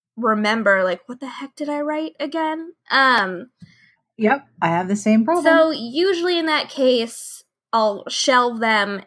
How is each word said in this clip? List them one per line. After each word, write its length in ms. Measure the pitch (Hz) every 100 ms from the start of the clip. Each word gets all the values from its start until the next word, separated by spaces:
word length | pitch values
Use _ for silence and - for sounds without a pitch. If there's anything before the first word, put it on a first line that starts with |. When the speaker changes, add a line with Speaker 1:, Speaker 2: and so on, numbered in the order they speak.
| _ 220
Speaker 1:
remember, 680 | 233 214 208 226 202 190
like, 240 | 185 180 -
"What 120 | 254
the 80 | 269
heck 280 | - 269 -
did 140 | 294
I 120 | 294
write 320 | 294 302 320 -
again?" 540 | 285 320 311 320 330 - -
Um, 600 | 262 269 233 190 175 254 _ - _ _ _ _ -
Speaker 2:
Yep, 300 | 214 277 - _
I 60 | 165
have 180 | 170 190
the 80 | 202
same 280 | 214 220
problem. 200 | 226 349 311
Speaker 1:
so 240 | 330 320
usually 720 | 285 233 277 381 349 349 339
in 80 | 320
that 220 | 302 -
case, 760 | - 254 247 226 - - - - _ _
I'll 320 | 226 214 202 -
shelve 500 | - - 247 247 226
them 420 | 226 214 202 196